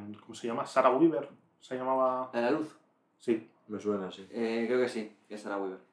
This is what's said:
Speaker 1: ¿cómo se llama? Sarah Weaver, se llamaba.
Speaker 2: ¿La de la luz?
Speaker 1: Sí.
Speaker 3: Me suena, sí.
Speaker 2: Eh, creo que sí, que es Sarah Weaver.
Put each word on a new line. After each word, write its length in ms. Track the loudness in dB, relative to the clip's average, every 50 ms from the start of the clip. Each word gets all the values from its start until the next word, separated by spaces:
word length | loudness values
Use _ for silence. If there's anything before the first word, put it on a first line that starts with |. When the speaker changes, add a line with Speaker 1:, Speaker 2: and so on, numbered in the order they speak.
| -10 -12 -14 -16
Speaker 1:
¿cómo 120 | -16 -18 -16
se 140 | -8 -6 -6
llama? 180 | -4 -4 -6
Sarah 260 | 0 2 4 4 6
Weaver, 380 | 6 6 6 4 4 2 -4 -6 -12 -20 _ _ _ _
se 160 | -12 -10 -8
llamaba. 540 | -6 -2 0 2 2 2 2 2 0 -4 -4 -2
Speaker 2:
¿La 60 | 0
de 60 | 2
la 60 | 2
luz? 260 | 2 0 -2 -6 -8 -18 _ _ _ _ _ _ _ _
Speaker 1:
Sí. 320 | 0 0 0 0 0 -8 _ _ _ -10
Speaker 3:
Me 120 | -10 -4
suena, 320 | -2 0 0 0 -2 -6
sí. 160 | -8 -12 -16 -12
Speaker 2:
Eh, 340 | -6 -4 -2 -2 0 0 0 2
creo 120 | 4 4
que 80 | 2 2
sí, 280 | 0 -4 -6 -8 -12 _ _ _
que 80 | -14
es 60 | -12
Sarah 160 | -8 -6 -4 -4
Weaver. 220 | -4 -4 -6 -10 -14 _